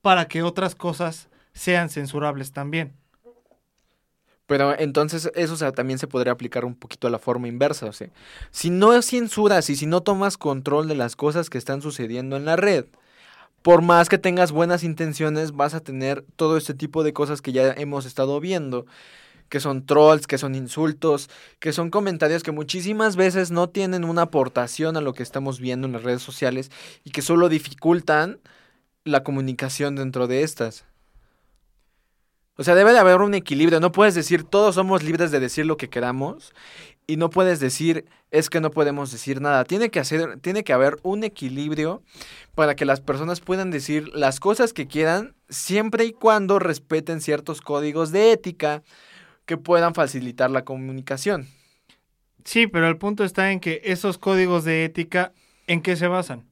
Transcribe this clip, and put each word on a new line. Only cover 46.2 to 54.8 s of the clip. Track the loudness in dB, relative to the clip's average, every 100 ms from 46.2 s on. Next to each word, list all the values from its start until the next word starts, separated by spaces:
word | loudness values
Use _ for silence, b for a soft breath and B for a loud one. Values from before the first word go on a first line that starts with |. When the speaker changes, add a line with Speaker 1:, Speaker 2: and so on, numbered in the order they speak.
| 4 4 4 2
Speaker 2:
respeten | 2 -4 _ -4 -2 -6
ciertos | -2 -2 -4 -12
códigos | -6 -4 -2 -2 0
de | 4 4
ética | 4 0 -4 -4 -4 b b b b b b
que | -8
puedan | -8 2 4 4
facilitar | 2 -2 -2 -8 -2 0
la | 0
comunicación. | -4 -10 -10 -12 -10 -6 -4 -4 -8 b b b b b _ _ _ _
Speaker 1:
Sí, | -2 2 2
pero | 2 0
el | 0
punto | -4 -2
está | -2 0 0
en | -2
que | -4 -6
esos | -4 -4 -4 -2
códigos | 0 2 2 2
de | 0 0